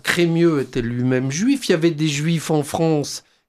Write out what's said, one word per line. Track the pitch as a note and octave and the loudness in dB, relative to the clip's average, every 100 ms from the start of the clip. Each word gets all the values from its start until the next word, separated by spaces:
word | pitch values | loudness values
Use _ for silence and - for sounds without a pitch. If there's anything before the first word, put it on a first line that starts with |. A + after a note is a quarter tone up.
Crémieux | - - E3+ E3 E3+ D3 | -2 0 2 2 2 2
était | C3 C3 | -2 -4
lui-même | A#2 B2 B2+ B2+ C3 | -4 -2 0 0 -2
juif. | D3 A#3+ C#4 - | -2 0 0 0
Il | |
y | F3 | 2
avait | E3 | 2
des | D3+ D#3 | 0 -2
juifs | C#3+ D#3 E3 - | -2 -2 -2 0
en | D#3 | -2
France | C#3+ - E3 D#3 C#3+ - - _ | 0 0 0 0 -2 -8 -16 _